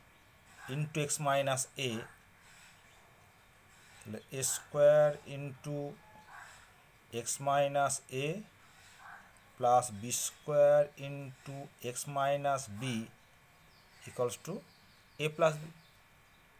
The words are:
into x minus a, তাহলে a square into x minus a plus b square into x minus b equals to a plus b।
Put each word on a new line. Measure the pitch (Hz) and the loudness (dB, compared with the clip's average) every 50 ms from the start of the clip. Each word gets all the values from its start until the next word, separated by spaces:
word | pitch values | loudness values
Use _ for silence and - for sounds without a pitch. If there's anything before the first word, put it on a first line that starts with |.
| - - - - - - - - - - - - - - | -20 -20 -20 -20 -20 -20 -20 -20 -20 -20 -20 -18 -12 -8
into | 131 147 151 151 - 160 143 - | -6 -4 -4 -4 -4 -4 -2 -2
x | - - 151 139 | -2 -2 0 0
minus | 139 139 135 135 131 127 - - - - 135 123 | 2 2 0 0 -2 -2 -4 -6 -6 -6 -4 -4
a, | 110 113 117 - - - - - - - - - - - - - - - - - - - - - - - - - - - - - _ - - - - - - - - - | -4 -6 -8 -12 -16 -20 -20 -20 -20 -20 -20 -20 -20 -20 -20 -20 -20 -20 -20 -20 -20 -20 -20 -20 -20 -20 -20 -20 -20 -20 -20 -20 _ -20 -20 -20 -20 -20 -20 -20 -20 -18
তাহলে | - 107 104 107 - - - 135 | -14 -12 -12 -12 -12 -12 -8 -4
a | 127 - - | -4 -4 -4
square | - - - - 147 147 147 151 151 151 147 147 147 - - 143 | -6 -8 -2 4 6 8 8 10 8 8 6 4 -2 -8 -10 -10
into | 139 143 143 135 - - 147 147 143 143 143 143 - - - - - - - - - - - - - - - - - - - - - _ - - 117 113 | -8 -8 -10 -10 -12 -10 -8 -6 -6 -6 -8 -10 -14 -20 -20 -20 -20 -20 -20 -20 -20 -20 -20 -20 -20 -20 -20 -20 -20 -20 -20 -20 -20 _ -10 -10 -8 -6
x | - - - 139 139 | -6 -6 -4 0 0
minus | 139 143 143 139 143 143 139 131 - - - - 131 131 143 | 2 2 2 2 2 2 2 2 0 -4 -8 -8 -6 -4 -4
a | 151 175 214 214 - - - - - - - - - - - - - - - - - - - - - - | -4 -4 -6 -10 -16 -20 -20 -20 -20 -20 -20 -20 -20 -20 -20 -20 -20 -20 -20 -20 -20 -20 -20 -20 -20 -6
plus | - 123 120 123 123 120 - 107 98 | 0 4 6 6 6 4 2 -4 -8
b | 110 123 120 - - | -6 -4 -4 -4 -4
square | - - - - - 147 147 147 143 147 147 147 147 - - 139 | -6 -8 -10 -6 0 4 6 6 8 8 6 4 2 -2 -10 -10
into | 139 143 139 139 131 131 - - 139 135 139 143 - - - - 120 123 | -10 -10 -10 -12 -14 -16 -16 -14 -14 -12 -12 -14 -14 -14 -10 -10 -8 -8
x | - - 147 143 139 | -8 -8 -6 -2 0
minus | 139 139 143 143 143 143 139 131 131 107 101 104 | 0 0 0 0 0 0 0 -2 -4 -8 -10 -6
b | 127 131 120 110 113 - - - - - - - - - - - - - - - - - - - - - | -4 -4 -4 -4 -6 -8 -12 -20 -20 -20 -20 -20 -20 -20 -20 -20 -20 -20 -20 -20 -20 -20 -20 -20 -20 -10
equals | - - 123 123 - - - | -4 -2 -2 -2 -2 -6 -10
to | 156 180 - - - - - - - - - - - - - 147 | -10 -10 -10 -12 -16 -20 -20 -20 -20 -20 -20 -20 -18 -8 -6 -6
a | 151 151 | -4 0
plus | - 170 160 151 151 | 2 2 2 2 0
b। | - - - - - - - - - - - - - - - - - - - | -8 -14 -16 -20 -20 -20 -20 -20 -20 -20 -20 -20 -20 -20 -20 -20 -20 -20 -20